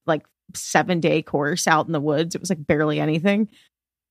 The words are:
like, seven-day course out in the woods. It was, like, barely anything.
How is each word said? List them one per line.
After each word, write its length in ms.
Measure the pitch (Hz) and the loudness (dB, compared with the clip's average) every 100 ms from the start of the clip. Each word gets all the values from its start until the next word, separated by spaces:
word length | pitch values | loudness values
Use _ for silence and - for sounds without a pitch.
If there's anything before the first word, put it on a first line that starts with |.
| - | -2
like, 180 | 156 - _ - | -2 -4 _ -18
seven-day 680 | - - 151 156 175 160 156 | -14 -2 0 2 0 2 0
course 440 | - 143 147 170 - | 0 -2 -2 0 2
out 200 | 156 156 | 2 2
in 60 | |
the 80 | 160 | -2
woods. 340 | 151 143 170 - | 0 0 -2 -4
It 40 | |
was, 100 | 185 | -6
like, 140 | 160 | -4
barely 360 | 147 151 151 151 | 0 2 2 0
anything. 480 | 151 156 190 202 214 - _ _ _ _ _ | 0 0 0 0 -2 -6 _ _ _ _ _